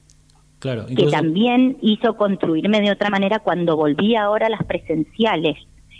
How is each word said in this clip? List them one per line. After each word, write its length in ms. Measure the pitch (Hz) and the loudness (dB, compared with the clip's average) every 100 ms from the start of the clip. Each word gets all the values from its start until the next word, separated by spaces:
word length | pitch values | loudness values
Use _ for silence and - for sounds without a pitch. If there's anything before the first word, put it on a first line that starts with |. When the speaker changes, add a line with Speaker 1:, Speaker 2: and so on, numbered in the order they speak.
| _ - _ _ _ - | _ -20 _ _ _ -12
Speaker 1:
Claro, 260 | 135 120 104 | -8 -8 -4
Speaker 2:
Que 80 | |
Speaker 1:
incluso 180 | 127 165 | 0 2
Speaker 2:
también 640 | 156 160 165 240 247 254 262 | 2 0 0 2 2 2 2
hizo 340 | 214 214 233 214 | 0 2 0 0
construirme 640 | 202 196 170 160 185 214 | -2 -2 -2 -2 0 2
de 100 | 202 | 2
otra 180 | 196 208 | 0 0
manera 300 | 196 196 214 | 0 0 -2
cuando 360 | 190 170 170 156 | -2 -2 0 0
volví 400 | 151 147 202 226 | 0 0 0 2
ahora 300 | 202 214 226 | 0 0 0
a 20 | |
las 120 | 220 | -2
presenciales, 960 | - 170 - 160 151 - 220 175 160 147 - - - - | -4 -6 -4 -4 -4 -2 0 0 -2 -4 -10 -20 -20 -14